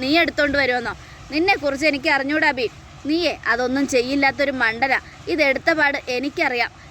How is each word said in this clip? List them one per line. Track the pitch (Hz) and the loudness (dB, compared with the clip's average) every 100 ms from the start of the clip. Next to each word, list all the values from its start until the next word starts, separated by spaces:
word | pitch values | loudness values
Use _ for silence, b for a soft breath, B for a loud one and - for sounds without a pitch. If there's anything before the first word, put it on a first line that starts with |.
നീ | 262 330 | 0 2
എടുത്തോണ്ട് | 330 - 285 285 | 2 0 0 2
വരുമെന്നോ? | 254 247 226 180 B B B | 2 0 -4 -10 B B B
നിന്നെക്കുറിച്ച് | 294 370 403 285 269 311 | -2 0 2 0 0 0
എനിക്ക് | 285 320 277 | 2 0 0
അറിഞ്ഞൂടാ | 277 311 311 262 | 2 2 2 0
അബി. | 220 - - - 277 | -4 -6 -20 -12 -2
നീയേ | 330 311 - 208 | 0 0 -2 -2
അതൊന്നും | 233 254 269 277 | 0 0 0 2
ചെയ്യില്ലാത്തൊരു | 254 247 277 277 262 277 262 | 2 2 2 0 0 -2 0
മണ്ടനാ. | 226 226 269 226 B B - | 0 0 0 0 B B -6
ഇതെടുത്ത | 320 277 269 - 320 | 0 2 2 0 2
പാട് | 285 277 - 247 | 0 0 -4 -4
എനിക്കറിയാം | 277 - 294 240 233 - B | -4 -2 -2 0 -4 -6 B